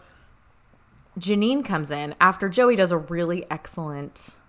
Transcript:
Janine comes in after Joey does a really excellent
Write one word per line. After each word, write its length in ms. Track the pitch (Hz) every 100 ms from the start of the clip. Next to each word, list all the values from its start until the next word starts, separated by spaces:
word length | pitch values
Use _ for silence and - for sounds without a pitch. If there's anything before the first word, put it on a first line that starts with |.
| - _ _ _ _ _ _ _ _ _ _ 185
Janine 460 | 180 202 220 277
comes 260 | 233 170 147
in 240 | 147 147 -
after 280 | 185 185 196
Joey 260 | 208 247 220
does 140 | 180
a 80 | 170
really 480 | 156 170 170 175 -
excellent 880 | 156 - - 156 143 143 - - -